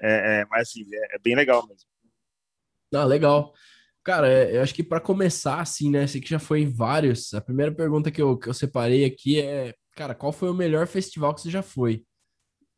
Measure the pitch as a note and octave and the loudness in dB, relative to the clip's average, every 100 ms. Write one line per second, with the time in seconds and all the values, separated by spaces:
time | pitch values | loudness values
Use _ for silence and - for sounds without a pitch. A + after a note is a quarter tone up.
0 | G#2+ A2 G2+ G#2+ G2+ A2+ A#2 A#2 G2+ G#2+ | 0 2 2 0 0 -2 -2 -8 -12 -10
1 | G#2+ G2+ A2+ B2 C#3 A#2+ A2+ G2+ _ _ | -8 -4 0 2 4 2 0 -14 _ _
2 | _ _ _ _ _ _ _ _ _ C#3+ | _ _ _ _ _ _ _ _ _ 0
3 | C#3 C#3+ D3+ D3 C#3+ _ _ _ _ _ | 2 4 4 4 2 _ _ _ _ _
4 | - F3+ C#3 C3 - A#2 C3+ - D#3+ E3 | -2 2 6 6 4 2 0 -2 -2 -2
5 | E3 G3+ F#3 - D3 D3 E3 - D3 C#3+ | 0 2 2 0 -4 -4 -6 -4 0 2
6 | C#3 C#3 B2+ D#3+ - D3+ D3 A#2 A#2 D3+ | 0 -4 -6 -6 0 0 0 0 0 2
7 | D3 A#2 - G#2 - C3 D3 D#3 D#3+ D3+ | 2 0 -4 -10 -6 -2 -2 -2 -2 0
8 | D3+ D3+ C#3+ B2+ A#2 B2+ C3 C3 A#2 C3 | -2 0 0 0 -4 -6 -4 -2 2 4
9 | C3+ C3 C3+ D3+ C#3+ C#3+ B2 - _ - | 2 0 0 0 0 -6 -8 -12 _ -14
10 | D3 - - D3+ F#3 F3+ F3 D#3 F3 F#3 | -12 -6 -8 -4 -4 -2 0 0 0 -4
11 | F#3 D#3+ D3 D3+ E3+ F#3 F#3+ - A#2+ A2 | -6 -2 -2 -2 -6 -6 -6 -2 -2 -2
12 | - _ _ _ _ _ _ | -6 _ _ _ _ _ _